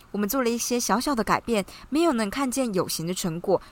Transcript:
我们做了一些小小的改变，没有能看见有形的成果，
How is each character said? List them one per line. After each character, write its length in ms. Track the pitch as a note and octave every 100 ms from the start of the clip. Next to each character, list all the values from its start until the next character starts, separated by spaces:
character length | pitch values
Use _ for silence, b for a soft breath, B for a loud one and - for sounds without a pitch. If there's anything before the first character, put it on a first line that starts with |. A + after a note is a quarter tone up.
| -
我 80 | G3+
们 100 | G#3
做 140 | C4+
了 80 | A#3+
一 80 | A#3
些 200 | - A#3+
小 220 | - G3+
小 140 | C#4
的 100 | C4
改 160 | G#3 -
变， 240 | - A3+ - B -
没 140 | C#4+
有 100 | E4+
能 160 | A#3+ G#3
看 220 | A3+ C#4
见 240 | B3 B3+
有 120 | F#3 D#3
形 200 | - E3
的 80 |
成 260 | F#3 F#3 D#3+
果， 180 | F#3 F3+ B